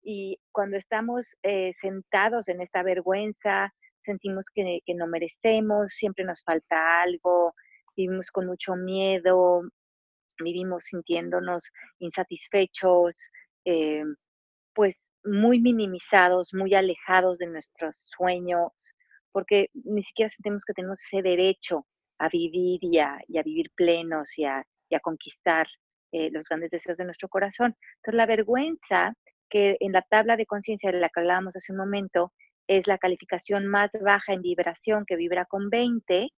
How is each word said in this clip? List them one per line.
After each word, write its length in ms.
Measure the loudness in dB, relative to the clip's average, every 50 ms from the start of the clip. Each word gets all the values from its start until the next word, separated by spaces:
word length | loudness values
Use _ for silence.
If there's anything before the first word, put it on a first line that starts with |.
| _
Y 360 | -10 -10 -8 -8 -8 -10 -12 _ _
cuando 240 | _ -4 -4 -2 -4
estamos, 500 | -8 -6 _ -4 -4 -4 -4 -4 -6 -6 _ _ _ -4
eh, 300 | -2 0 0 -2 -2 -6 _
sentados 720 | -8 -8 -8 -8 -8 _ 0 2 2 2 0 -2 -4 -4
en 100 | -6 -6
esta 240 | -8 -6 -4 -2 0
vergüenza, 880 | 0 0 0 0 0 -2 0 -2 -6 -8 _ _ -2 0 0 -2 -4 _ _ _ _ _ _ _
sentimos 420 | -8 -8 -6 -6 -6 -6 -6 -8 -8 _
que, 280 | -4 -2 -2 -4 -6 _
que 80 | -6 -6
no 140 | -4 -4
merecemos, 880 | -4 -4 -4 -6 -6 _ _ 2 2 2 4 2 2 2 0 0 -2 -4
siempre 320 | -6 -6 -6 -4 -4 -6
nos 180 | -6 -6 -8 _
falta 580 | -2 -2 -2 _ _ -2 0 2 4 4 4
algo, 520 | 2 2 -2 -2 _ 2 4 4 4 2 0 _ _ _ _ _ _ _ _
vivimos 300 | -4 -4 -2 -2 -6 -6 -6
con 160 | _ -6 -4
mucho 280 | -4 -8 -8 -6 -6 -6
miedo, 880 | -6 -4 -4 -4 -2 0 0 0 2 4 4 6 6 6 6 4 4 2 -4 _ _ _ _ _ _ _ _ _ _ _ _ _ -8 -8
vivimos 400 | -6 -6 -4 -4 -6 -6 -8 -8
sintiéndonos 800 | -10 -12 -12 -4 -2 -4 -2 -2 -4 -4 -4 -2 -4 -6 -6 -8 -12 _ -20 -20 -20 _ _
insatisfechos, 1160 | -12 -8 -6 -6 -6 _ -8 -16 -12 -2 2 2 2 0 _ 0 4 6 6 6 6 4 0 _ -20 -20 _ -20 -20 _ _ _ _
eh, 380 | -2 0 0 0 -2 -2 -4 -4 -8 -10 _ _ _ _ _ _ _ _ _ _ _ _
pues, 240 | 2 2 2 2 _ _ _ _ _ _
muy 380 | -2 2 4 6 6 6 6
minimizados, 920 | 6 4 2 2 0 -4 -4 -8 -4 2 4 6 6 6 4 2 0 -2 -4
muy 200 | -4 0 4 4
alejados 640 | 4 4 2 0 -4 -2 2 4 4 4 4 0
de 100 | 0 -6
nuestros 480 | -8 -8 -12 -14 _ _ _ -10 -10 -10 _ _ _ -6
sueños, 560 | -2 0 0 0 -2 -2 -2 0 0 0 -2 _ _ _ -20 _ _ _ _ _ _ _ _
porque 380 | _ -6 -2 2 2 2 2 2 _
ni 300 | -14 -8 -4 -4 -4 -4
siquiera 260 | -6 _ -2 -2 -2 -2
sentimos 300 | _ -6 -6 -6 -6 -6
que 80 | -8 -8
tenemos 260 | -6 -6 -8 -10 -12 -12 -6
ese 120 | -6 -2
derecho 680 | 0 2 2 4 4 2 2 _ -4 -6 -6 -6 -6 _ _ _ _ _ _ _
a 80 | -4
vivir 560 | -2 -2 -2 -2 -2 -2 -2 0 0 -2 -2 -2
y 160 | 2 2 2
a, 220 | 2 2 -2 -10 -14
y 120 | _ -4
a 60 | -4 -4
vivir 280 | -2 -4 -4 -6 -6 _
plenos 640 | 0 2 2 2 0 -2 -4 -6 -6 -6 -8 -6
y 60 | -4 -4
a, 220 | -4 -4 -6 -8 _ _ _ _ _
y 60 | -4
a 40 | -2
conquistar, 680 | -2 -4 -8 -8 -12 -20 -20 _ _ 0 2 2 0 -2 -6 _ _ _ _ _ _ _
eh, 180 | -6 -6 -6 -4
los 140 | -6 -8 -6 -6
grandes 220 | -6 -6 -6 -6
deseos 260 | -8 -8 -6 -8 -8
de 80 | -6 -8
nuestro 240 | -10 -10 _ -14 -6
corazón. 460 | -4 -2 -2 -2 -2 -2 -2 -2 -2 _ _ -20 -20
Entonces, 200 | _ _ -2 2
la 80 | 2 2
vergüenza, 880 | 2 2 0 2 0 0 0 0 -2 -6 -8 _ -2 0 0 0 0 -4 _ _ _ _ _ _ _
que 280 | 2 2 4 4 2 2
en 140 | -2 2 2
la 80 | 0
tabla 340 | 2 _ 4 4 4 4 2
de 100 | 0 0
conciencia 460 | _ -4 -6 -4 -6 -8 -4 -2 -2
de 80 | 0 0
la 80 | 0
que 140 | 0 _ 0
hablábamos 340 | 0 2 0 0 -2 -6 -10
hace 160 | -12 -12 -10
un 60 | -8
momento, 560 | -6 -4 -4 -4 -4 -4 -2 0 0 0 0 _ _ _ _ _ _ _
es 180 | 2 2 2 4
la 120 | 2 0
calificación 680 | 2 2 -2 -2 -2 -6 -8 -8 -8 _ -2 -2 -2 0
más 240 | 0 2 2 2 0 -2 -2
baja 320 | 2 2 2 2 2 -4 -4
en 80 | -4
vibración, 640 | -2 -4 -2 -2 -2 -4 -4 _ _ 0 0 0 0
que 80 | -4 -4
vibra 300 | -4 -2 -2 -2 -2 -4
con 240 | _ -4 -6 -4 -2
veinte. 600 | 0 0 0 0 0 -4 _ 0 0 0 0 -2 _